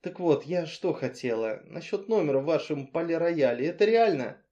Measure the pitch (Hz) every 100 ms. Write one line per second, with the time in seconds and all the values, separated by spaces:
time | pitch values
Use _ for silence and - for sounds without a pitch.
0 | 180 175 175 139 147 175 156 - 180 165
1 | 127 - 127 113 110 107 - - - 196
2 | - 220 156 135 143 156 - 147 135 165
3 | 165 165 170 165 127 120 147 170 208 226
4 | 226 151 113 - _